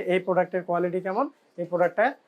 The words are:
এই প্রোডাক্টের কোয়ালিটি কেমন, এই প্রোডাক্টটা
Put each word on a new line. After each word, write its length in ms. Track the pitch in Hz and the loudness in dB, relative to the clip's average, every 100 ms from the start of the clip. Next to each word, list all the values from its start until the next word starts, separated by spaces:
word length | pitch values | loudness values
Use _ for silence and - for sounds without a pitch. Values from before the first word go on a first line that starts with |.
| 180 | 2
এই 60 | 185 185 | 0 2
প্রোডাক্টের 360 | 180 180 185 | 0 0 -2
কোয়ালিটি 380 | 175 175 180 180 | -2 -2 0 -2
কেমন, 280 | 185 196 285 - _ - | -2 -2 -4 -6 _ -12
এই 100 | 175 | -4
প্রোডাক্টটা 460 | 175 175 185 240 285 | 0 2 2 0 -2